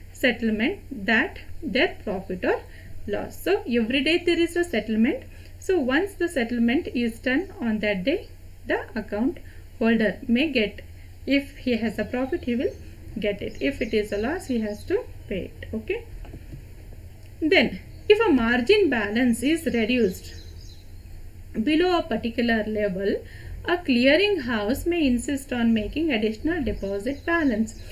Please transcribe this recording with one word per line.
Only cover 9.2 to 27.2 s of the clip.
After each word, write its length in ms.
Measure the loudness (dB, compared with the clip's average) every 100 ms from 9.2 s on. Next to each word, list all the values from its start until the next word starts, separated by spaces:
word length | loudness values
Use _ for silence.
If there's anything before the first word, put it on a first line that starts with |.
| 0 -2 -10 -16 -12 0
holder 400 | 2 4 2 0 0
may 240 | 2 2
get, 300 | 2 0 -2 -14 -16 -16 -10 0
if 320 | 0 0 -6
he 180 | -2 0
has 220 | 0 -2
a 60 |
profit, 400 | -4 -2 -2 -4
he 120 | -2 -2
will 160 | -2 -4 -14 -16 -12 -4
get 240 | -2 -2
it. 160 | -6 -4
If 220 | -2 -2
it 100 | 0
is 180 | 0 0
a 60 | -2
loss, 300 | -2 -2 -2
he 140 | -2
has 220 | -2 -4
to 200 | -2 -2 -2 -10 -8
pay 220 | -6 -6
it. 160 | -10 -8
Okay. 320 | -8 -4 -6 -8 -14 -12 -14 -14 -14 -16 -16 -16 -16 -16 -16 -16 -2
Then, 360 | 4 6 6 2 -12 -2 6
if 180 | 6 8
a 60 |
margin 560 | 6 4 2 6 6 6
balance 540 | 4 0 2 2 4
is 240 | 2 2 2
reduced 680 | 0 2 4 2 0 -10 -14 -14 -14 -16 -16 -16 -16 -14 -14 -14 -14 -8 -2
below 360 | 2 4 4 4
a 40 |
particular 600 | 2 -2 -2 0 2 2 0
level, 500 | 0 0 0 0 -2 -4 -12 -12 -8 -2
a 100 | 0
clearing 640 | 2 4 6 6 6 2
house 460 | 0 0 0 0 0
may 200 | 2 2
insist 460 | 2 0 -4 -2
on 220 | 0 4
making 360 | 2 0 -2 0
additional 540 | 2 0 0 -2 0
deposit 600 | -2 -2 -2 -2 -4 -4